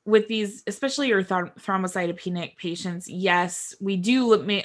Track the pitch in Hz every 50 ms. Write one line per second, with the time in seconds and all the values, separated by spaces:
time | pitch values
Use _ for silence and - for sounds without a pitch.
0 | - 208 214 220 214 220 226 220 208 202 214 - - - 196 - - 269 269 -
1 | 285 254 214 190 185 - 190 185 175 170 - - - - 190 190 185 180 - 190
2 | 180 170 170 175 - 180 180 175 165 - _ - - 175 170 175 - 185 175 170
3 | - - - 180 190 185 175 180 180 180 - - - - - - 196 196 196 185
4 | 180 214 254 262 247 233 220 202 135 190 208 196